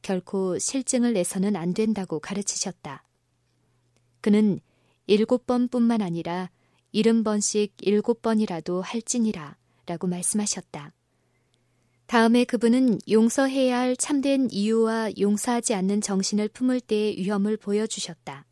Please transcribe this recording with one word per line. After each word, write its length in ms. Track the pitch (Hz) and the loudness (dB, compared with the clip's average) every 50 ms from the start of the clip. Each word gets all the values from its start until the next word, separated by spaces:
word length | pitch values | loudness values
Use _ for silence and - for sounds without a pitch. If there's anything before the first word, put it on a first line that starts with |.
결코 560 | - - 190 185 - - - 196 190 185 175 - | -4 -4 -4 -4 -4 -4 -4 -2 -2 -2 -2 -2
실증을 540 | - - - 269 247 - 262 247 240 240 | -4 -4 -4 -4 -2 0 0 2 2 2
내서는 420 | 233 185 175 - - 196 185 208 208 | 2 0 -2 -2 -2 -2 0 0 0
안 180 | 165 165 180 180 | -2 -2 -2 -2
된다고 440 | 220 220 226 214 208 185 - 165 151 | 0 0 0 0 -2 -4 -6 -6 -8
가르치셨다. 840 | - - 202 202 202 - - - - 196 175 _ - 151 135 - _ _ _ _ _ _ _ _ _ _ _ _ _ _ _ _ _ _ _ _ _ _ _ _ | -6 -6 -8 -6 -6 -6 -6 -6 -8 -8 -10 _ -14 -14 -14 -14 _ _ _ _ _ _ _ _ _ _ _ _ _ _ _ _ _ _ _ _ _ _ _ _
그는 380 | - 220 208 208 220 208 170 - _ _ _ _ _ _ _ _ _ | 2 4 4 6 4 4 2 0 _ _ _ _ _ _ _ _ _
"일곱 400 | - 202 208 220 - 247 247 _ | 2 2 2 4 2 0 -2 _
번뿐만 560 | - 247 247 247 240 - 247 233 233 233 220 | -2 0 0 0 0 0 2 2 2 2 2
아니라 480 | 208 175 165 170 160 170 170 180 185 180 _ _ _ _ _ _ _ _ | 0 -2 -4 -6 -6 -6 -6 -6 -8 -10 _ _ _ _ _ _ _ _
일흔 300 | - 208 208 226 226 226 | -2 2 4 4 4 4
번씩 520 | 214 214 214 208 202 - - 208 208 202 _ - | 2 0 0 0 -2 0 0 0 -2 -2 _ -4
일곱 420 | - 185 208 208 208 - 233 - | 0 2 2 2 2 0 -2 -2
번이라도 580 | - 226 226 214 214 - 180 160 - - 175 185 | 0 0 0 2 0 0 -4 -8 -6 -4 -4 -4
할지니라"라고 1300 | 190 - - 233 - - - 247 226 220 - 175 151 143 165 _ _ _ _ _ _ - 175 160 - | -4 -6 -8 -8 -6 -4 -2 0 0 0 -2 -4 -10 -14 -16 _ _ _ _ _ _ -10 -8 -4 -4
말씀하셨다. 840 | 180 180 180 175 - - 208 208 202 - 185 - _ - 151 147 156 _ _ _ _ _ _ _ _ _ _ _ _ _ _ _ _ _ _ _ _ _ _ _ | -4 -4 -2 -4 -2 -2 -2 -2 -2 -6 -8 -8 _ -16 -14 -14 -16 _ _ _ _ _ _ _ _ _ _ _ _ _ _ _ _ _ _ _ _ _ _ _
다음에 380 | - - 233 226 233 233 247 247 | 0 2 4 4 6 4 4 2
그분은 560 | - - 220 240 226 233 262 262 254 202 - - - | 2 0 0 2 4 4 4 4 2 2 0 0 2
용서해야 680 | 202 220 226 233 - - 269 269 262 269 262 254 247 247 | 4 4 4 4 2 2 0 0 2 2 2 2 2 0
할 180 | 254 254 254 | 0 0 -2
참된 520 | - - - 294 277 262 277 277 269 262 233 | -2 -2 -2 -2 0 2 2 2 2 0 0
이유와 600 | - 196 202 214 226 226 226 220 226 226 220 214 - - | 0 -2 0 2 2 2 2 2 0 -2 -4 -4 -2 0
용서하지 560 | 196 202 208 202 - 254 240 240 226 - 226 | 2 2 2 2 0 -2 -2 -2 0 0 0
않는 260 | 190 185 190 202 214 | 0 0 0 0 0
정신을 480 | 208 - 196 190 190 - 214 202 208 214 | 0 0 -2 0 0 0 0 0 -2 -2
품을 320 | _ - 254 254 254 254 | _ -2 0 0 0 0
때의 380 | - - 220 214 214 214 - - | -2 -2 -2 0 0 -2 -2 -2
위험을 400 | 190 196 208 202 196 214 220 208 | -2 -2 0 0 0 0 -2 -4
보여주셨다. 880 | - 208 202 208 220 220 - - - - 165 _ _ - 139 139 147 _ | -2 -2 0 0 0 -2 -6 -8 -10 -12 -12 _ _ -16 -16 -16 -18 _